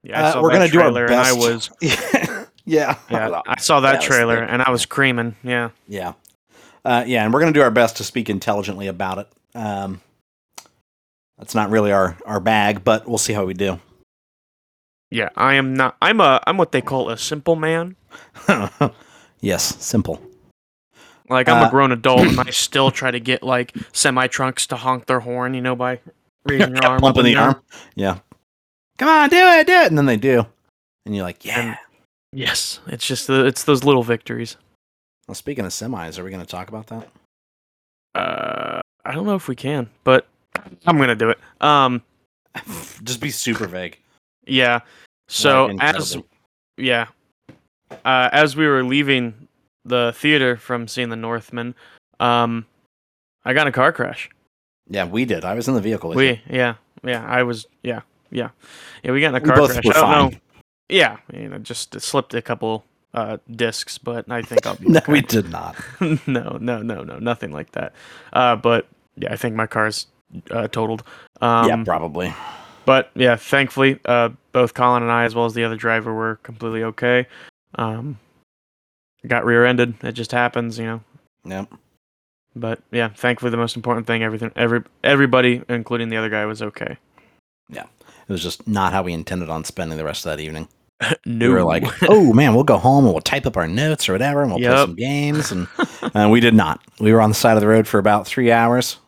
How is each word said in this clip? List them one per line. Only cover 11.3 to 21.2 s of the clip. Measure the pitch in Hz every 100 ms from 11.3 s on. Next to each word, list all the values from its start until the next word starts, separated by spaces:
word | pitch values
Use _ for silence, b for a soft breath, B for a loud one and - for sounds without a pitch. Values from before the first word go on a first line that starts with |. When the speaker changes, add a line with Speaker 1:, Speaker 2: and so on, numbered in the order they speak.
| _
Speaker 2:
that's | -
not | 113 104
really | 110 104
our, | 98 92 85 -
our | 104
bag, | 98 107 104 101 95
but | 110 -
we'll | 113
see | -
how | 104
we | 95
do. | 92 98 90 _ _ _ _ _ _ _ _ _ _ _ _ _
Speaker 1:
Yeah, | 113 110 -
I | 131 139
am | 131
not, | 131 131 -
I'm | 180 220
a, | 156 131 -
I'm | 185
what | 165
they | 139
call | - 135 -
a | 117
simple | - 151 156 165
man. | 156 165 175 185 _ B B - -
Speaker 2:
<laughs> | 147 98 - 139 b b b b b
Yes, | 107 87 - -
simple. | - 113 - 78 - _ _ _ _ _ _ b b b